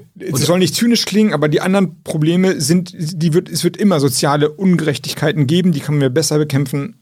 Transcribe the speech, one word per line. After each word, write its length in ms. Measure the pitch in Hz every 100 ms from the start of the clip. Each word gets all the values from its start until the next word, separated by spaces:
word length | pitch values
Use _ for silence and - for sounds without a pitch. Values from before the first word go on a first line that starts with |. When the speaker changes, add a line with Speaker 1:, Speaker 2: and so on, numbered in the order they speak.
| - -
Speaker 1:
es 140 | -
Speaker 2:
Und 60 | 135
Speaker 1:
soll 200 | 143 180
nicht 160 | 180
zynisch 300 | - 233 233
klingen, 300 | - 202 214
aber 140 | 147 151
die 120 | -
anderen 420 | 185 196 180 -
Probleme 580 | - 160 156 175 185 170
sind, 340 | 131 180 180 -
die 380 | 156 175 165
wird, 140 | 160 -
es 140 | 165
wird 140 | 175 175
immer 240 | 208 160
soziale 500 | 139 127 151 147 147
Ungerechtigkeiten 960 | 151 190 170 156 131 - - 151 156 131
geben, 260 | 170 180
die 80 | 143
können 200 | - 147
wir 80 | 135
besser 300 | 131 156 151
bekämpfen 580 | 151 139 135 139 139 -